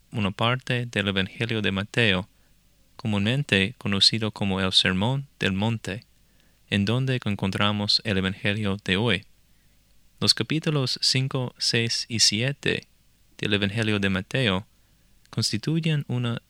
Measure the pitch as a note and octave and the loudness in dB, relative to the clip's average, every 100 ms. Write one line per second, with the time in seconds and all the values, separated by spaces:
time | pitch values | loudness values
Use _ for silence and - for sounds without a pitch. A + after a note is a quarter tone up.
0 | _ A#2+ G2 G2 A#2 B2+ - B2 A#2+ G#2+ | _ -2 -2 0 0 0 -2 -4 -2 -2
1 | G2+ G2 F#2 - A#2 A2+ G2+ G2 G2+ - | 0 0 -2 -4 -4 0 0 -2 -2 2
2 | A#2 F#2 G2+ _ _ _ _ _ _ - | 2 2 -2 _ _ _ _ _ _ -10
3 | A2+ G2+ G2+ C3 D3 G2+ F#2+ - G#2 G2+ | -2 0 2 0 2 2 2 -2 -4 2
4 | - A2+ G#2+ - G2+ F#2+ F#2+ - G2 F#2 | 2 2 -4 -2 -2 0 2 2 2 0
5 | A2 C3+ C#3 _ G2+ F#2+ A2 A2+ - G2 | 0 -2 -6 _ -2 0 0 -2 -6 -10
6 | - _ _ _ _ _ _ G#2 G2+ A#2+ | -12 _ _ _ _ _ _ 0 2 0
7 | C3 B2+ - G2 G2 F#2+ G#2 G#2 G2+ - | 0 -2 -2 -2 -2 2 0 0 0 0
8 | - F#2+ F#2+ F#2+ G#2+ G2+ G#2 G2 - F#2 | 2 0 0 -2 -4 -2 -2 -4 -2 0
9 | A#2 F#2+ - _ _ _ _ _ _ _ | 2 0 -4 _ _ _ _ _ _ _
10 | _ _ G#2+ - A2+ D3+ D#3+ D3+ B2+ - | _ _ 0 0 0 -2 0 0 0 0
11 | - C3 C3 C3+ B2 - - A#2 A#2 - | 0 0 0 -2 -6 -4 0 2 2 -2
12 | - A2+ - G#2+ B2+ D3 - - - _ | -4 2 2 2 -2 -2 -2 -2 -4 _
13 | _ _ _ - - G#2 G2+ G#2+ A2 G#2 | _ _ _ -8 0 0 0 0 0 2
14 | G2 F#2 F#2+ C3+ A#2+ F#2 - _ _ _ | 2 0 -2 0 0 0 -4 _ _ _
15 | _ _ _ - A2+ G#2 - E3 D#3+ D3+ | _ _ _ -4 -2 -2 -2 0 0 -2
16 | - B2 A#2+ A#2 | -2 -4 -2 -4